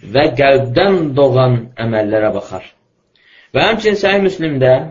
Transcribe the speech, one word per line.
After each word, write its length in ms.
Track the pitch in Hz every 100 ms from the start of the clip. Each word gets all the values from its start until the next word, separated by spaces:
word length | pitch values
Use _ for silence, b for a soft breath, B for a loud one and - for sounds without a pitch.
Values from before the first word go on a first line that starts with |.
və 220 | - 127 151 127
qəlbdən 800 | 139 135 120 123 196 185 151 135
doğan 420 | 135 127 127 120 113
əməllərə 560 | - 113 110 104 110 107
baxar. 300 | 98 - 92 - _ _ _ _ _ b b b
Və 60 | 131 185
həmçinin 320 | 220 214 196
Səhih 240 | 196 202
Müslimdə 500 | 190 - 160 135 127 131 156